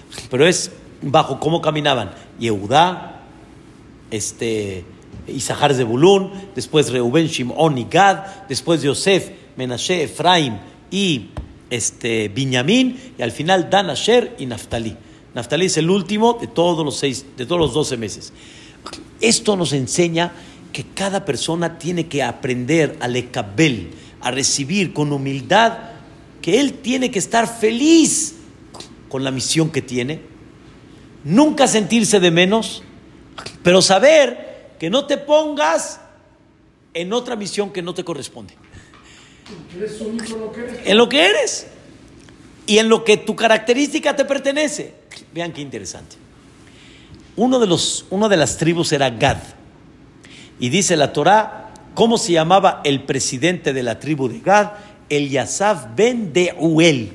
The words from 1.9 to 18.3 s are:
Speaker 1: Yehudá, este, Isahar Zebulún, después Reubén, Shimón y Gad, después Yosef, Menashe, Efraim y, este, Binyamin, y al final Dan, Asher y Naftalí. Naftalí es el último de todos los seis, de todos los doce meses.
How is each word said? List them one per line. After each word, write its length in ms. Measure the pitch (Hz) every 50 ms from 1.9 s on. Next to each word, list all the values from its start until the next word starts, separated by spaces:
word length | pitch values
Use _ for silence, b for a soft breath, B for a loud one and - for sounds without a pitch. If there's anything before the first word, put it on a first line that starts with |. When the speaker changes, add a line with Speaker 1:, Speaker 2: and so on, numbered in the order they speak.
| 135 120 101 90 - B B B B -
Speaker 1:
Yehudá, 840 | 113 113 107 95 101 104 131 151 175 185 170 - - - - - - - - - - - - - - - - - - - - - - -
este, 760 | 113 104 - - - - 123 113 110 107 101 98 95 90 90 - - - - - - - -
Isahar 480 | - - 135 - - 113 - 143 143 135
Zebulún, 580 | 127 127 107 117 131 160 190 202 196 190 185 B B B B -
después 360 | 127 - - - 151 135 110
Reubén, 360 | 123 127 120 120 127 170 165
Shimón 520 | 156 - - 123 123 - 143 160 160 139 123
y 80 | 110 98
Gad, 560 | 151 175 196 196 185 156 - - - - - -
después 340 | 135 - - 165 170 151
Yosef, 480 | 131 143 123 - - 190 196 175 - - - B B B B
Menashe, 480 | 127 127 127 123 117 - - 180 170 143
Efraim 540 | - - - 147 175 185 170 147 123 107 92 B B B B B -
y, 360 | 180 196 202 180 143 113 92 90 - - - - - - - -
este, 600 | 123 113 - - - - - 117 113 110 104 101
Binyamin, 840 | 98 127 135 131 127 123 127 165 226 262 262 254 - - - - - -
y 40 |
al 100 | 123 113
final 360 | - - 147 175 190 185 156 123
Dan, 200 | 185 202 196 156
Asher 440 | 135 - - 208 240 247 233 - - -
y 80 | 139
Naftalí. 500 | 127 113 98 - - 123 117 113 107 82 - B B B B B B -
Naftalí 320 | 123 117 - 147 160 190
es 100 | 180 -
el 120 | 156 156 170
último 500 | 196 202 170 196 208 214 226 233 233 233
de 80 | - -
todos 360 | - 170 170 175 170 165 156
los 120 | 143 -
seis, 280 | - 147 139 120 - - - -
de 100 | 131 123
todos 140 | 123 175 175
los 120 | 156 131
doce 240 | 113 156 143 - 135
meses. 360 | 117 110 98 - - - -